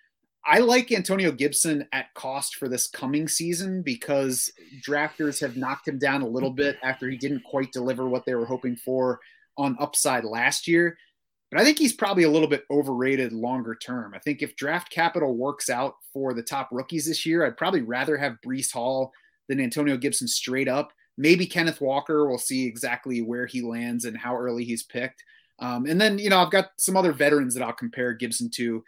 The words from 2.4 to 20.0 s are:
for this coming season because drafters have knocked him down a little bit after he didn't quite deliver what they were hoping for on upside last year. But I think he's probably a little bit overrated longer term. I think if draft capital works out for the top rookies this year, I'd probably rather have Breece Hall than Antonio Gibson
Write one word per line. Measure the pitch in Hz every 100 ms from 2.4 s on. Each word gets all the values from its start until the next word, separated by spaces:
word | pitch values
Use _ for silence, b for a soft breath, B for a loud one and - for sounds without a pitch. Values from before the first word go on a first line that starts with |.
| - -
for | 127
this | 123 -
coming | - 131 147 156
season | - 170 175 190 185
because | 143 120 - 139 135 123 - - - 135
drafters | 135 143 151 - 151 135
have | 139 123
knocked | 131 139 -
him | 135
down | 139 139
a | 120
little | 127 135
bit | 131 143 139
after | 131 127 127
he | 127
didn't | 139 135
quite | - 139 131
deliver | 127 123 127 131
what | 123 131
they | 123
were | 117
hoping | 127 127 120
for | 127 131 127 120 b b b -
on | 139 123
upside | 143 - 143 123
last | 110 117 127 - -
year. | 170 175 170 b b _ _ -
But | 151
I |
think | 262 302
he's | 277
probably | - 202 190
a | 160
little | 156 151
bit | 143 -
overrated | 143 139 123 131 135 123
longer | 113 120 131 113
term. | 110 - 123 107
I | 98
think | 151 143
if | 143 -
draft | 139 170 -
capital | - 165 175 139 117
works | 135 139 -
out | 120 135 - -
for | 135 135 117
the |
top | 117 139 131
rookies | 123 131 165 151
this | 156 165
year, | 170
I'd | 143 -
probably | 170 185
rather | 113 123 143 143
have | 139 117 123
Breece | 131 131
Hall | 123 123 135 131 b b b -
than | 135
Antonio | 127 151 147
Gibson | 131